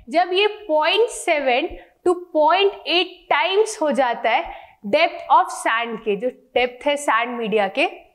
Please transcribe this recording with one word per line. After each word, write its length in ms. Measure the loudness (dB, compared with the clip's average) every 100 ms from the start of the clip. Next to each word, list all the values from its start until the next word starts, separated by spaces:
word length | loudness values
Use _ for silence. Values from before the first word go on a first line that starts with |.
| -4
जब 200 | -2 0
ये 140 | 2 0
पॉइंट 640 | -2 -2 0 2 2 0
सेवन 600 | -2 -2 0 2 0 -2 -10 -20 _ -2
to 80 | -2 -2
पॉइंट 380 | 2 4 4 2 -2 -2
एट 460 | -2 -2 -8 _
टाइम्स 480 | 0 2 0 0 0
हो 100 | -2
जाता 380 | 0 0 0 0
है 240 | 0 -2 -12 -20 _ -2
depth 500 | 2 2 -2 2 4
of 80 | 4
sand 540 | -2 -2 -2 -2 -6
के, 160 | -4 -2
जो 140 | -2
डेप्थ 580 | -6 _ 0 0 -2 -2
है 100 | -2
सैंड 400 | 0 0 0 -4
मीडिया 300 | -2 0 0
के 220 | 0 -2 -4 -20